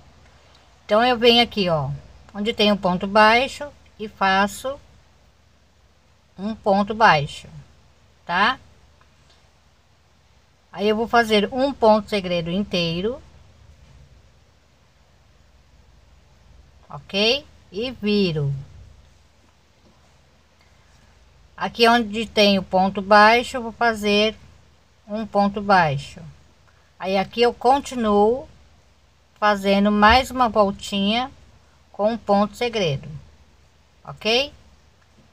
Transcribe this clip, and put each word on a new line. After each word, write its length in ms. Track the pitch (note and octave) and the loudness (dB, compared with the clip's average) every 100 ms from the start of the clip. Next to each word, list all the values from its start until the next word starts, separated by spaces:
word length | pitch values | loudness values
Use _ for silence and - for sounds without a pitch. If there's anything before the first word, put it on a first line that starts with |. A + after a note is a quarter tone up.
| - _ _ _ _ _ _ _ - | -20 _ _ _ _ _ _ _ -2
Então, 180 | G#3 | 2
eu 140 | B3 A#3+ | 2 4
venho 260 | A#3+ A#3+ | 4 4
aqui, 260 | A#3 G#3+ F3+ | 2 -2 -2
ó, 200 | D#3 C#3 C#3 - - - | -2 -4 -8 -14 -20 -16
onde 180 | G3+ G#3 | -8 -6
tem 200 | A3+ G#3 | 0 2
um 60 | G3 | 2
ponto 280 | F#3 F3+ G3 | 0 -4 0
baixo 640 | G#3+ G#3+ A#3 C4 - C#4+ - _ - | 4 4 4 0 -8 -14 -16 _ -14
e 80 | G#3+ | -14
faço 720 | - G3 F#3+ G3+ - C4 C#4+ - _ _ _ _ _ _ _ _ _ _ _ _ _ _ - | -4 0 0 0 -4 -10 -10 -16 _ _ _ _ _ _ _ _ _ _ _ _ _ _ -12
um 180 | G3+ A3 | -10 -4
ponto 400 | G#3+ G3 G3+ A3 | 0 0 0 2
baixo, 520 | G#3+ D#3 D3 - - D3+ - _ _ _ _ _ - | 4 4 0 -10 -18 -20 -20 _ _ _ _ _ -6
tá? 340 | F3 A3 C4 - _ _ _ _ _ _ _ _ _ _ _ _ _ _ _ _ _ _ _ _ | -2 0 -2 -12 _ _ _ _ _ _ _ _ _ _ _ _ _ _ _ _ _ _ _ _
Aí, 160 | E3+ G#3 | -4 -2
eu 80 | G#3+ | -2
vou 100 | A3+ | 0
fazer 440 | A#3 A3 G#3 G3+ | 0 2 2 0
um 220 | B3+ C#4 | -2 -4
ponto 360 | C4 A3 G#3+ G3+ | 2 4 4 2
segredo 400 | G3+ F3+ F3 E3 | -6 -2 -4 -2
inteiro. 720 | F#3 G3+ F3+ E3+ E3+ G#3 C#4 - - _ _ - - - - - - _ _ _ _ _ _ _ _ _ _ _ _ _ _ _ _ _ _ _ _ _ _ _ - - _ _ | -4 -4 -4 -4 -4 -6 -8 -14 -20 _ _ -20 -20 -20 -20 -20 -20 _ _ _ _ _ _ _ _ _ _ _ _ _ _ _ _ _ _ _ _ _ _ _ -20 -20 _ _
Ok? 560 | D3+ - G3 A3 C#4 D4 _ _ | -20 -8 -2 0 -2 -6 _ _
E 220 | F#3 B3+ | -10 -10
viro. 640 | A#3+ G#3 G#3 F#3 D#3 C#3 C#3 - - - - _ _ _ _ _ _ _ _ _ _ _ _ _ _ _ _ _ _ _ _ _ _ _ _ _ - | -6 -2 0 0 -2 -4 -6 -10 -20 -20 -20 _ _ _ _ _ _ _ _ _ _ _ _ _ _ _ _ _ _ _ _ _ _ _ _ _ -10
Aqui 320 | F#3+ G#3 A#3 | -10 0 2
onde 360 | A#3+ G#3+ G#3+ G#3+ | 4 0 -6 -4
tem 320 | A3 G3+ G3 | 2 2 2
o 60 | |
ponto 380 | - F#3 F#3+ G3 | 0 0 0 -2
baixo, 560 | F#3+ G#3 G#3+ A#3 A#3+ C4 | 2 6 6 4 -2 -8
eu 60 | |
vou 100 | A3+ | -10
fazer 600 | G#3 A#3 A3 G#3 G#3 G#3+ G#3+ - - _ _ _ _ - | -4 -2 -2 0 0 0 -4 -16 -20 _ _ _ _ -12
um 220 | G#3+ G#3 | -10 -4
ponto 340 | G3+ G3+ G#3 | -2 -2 -2
baixo. 600 | G3+ F#3+ D#3+ C#3 - - D#3+ - _ _ _ _ _ _ | 2 2 2 -2 -8 -18 -20 -20 _ _ _ _ _ _
Aí, 200 | F#3 F#3+ | -4 -2
aqui 240 | F#3+ A#3 | -4 0
eu 120 | A#3+ | 0
continuo 920 | A#3 A#3+ C#4 C#4+ B3 A3 G3+ G#3 C4 D#4 - _ _ _ _ _ _ _ _ | 2 0 0 -2 -4 0 2 2 0 -8 -20 _ _ _ _ _ _ _ _
fazendo 560 | G#3 G3+ G3 G3 G#3 | 0 0 0 2 2
mais 400 | G#3 G#3+ B3 B3+ | 4 4 4 2
uma 160 | B3+ A#3+ | -2 0
voltinha 840 | G#3+ G3 G3+ - G3+ G3 A3+ C4 - - _ _ _ _ | 2 0 -2 -8 -4 -2 -2 -6 -12 -20 _ _ _ _
com 220 | - G#3+ | -4 -4
um 40 | A#3 | -4
ponto 380 | - G3+ G#3 - | 0 0 0 -2
segredo, 540 | A#3+ A3 E3 C3+ - - - _ _ _ _ _ _ _ - | -6 -2 -2 -4 -8 -16 -20 _ _ _ _ _ _ _ -20
ok? 480 | C#3+ G#3+ A#3+ C#4+ - _ _ _ _ _ _ _ | -8 -2 -2 -4 -10 _ _ _ _ _ _ _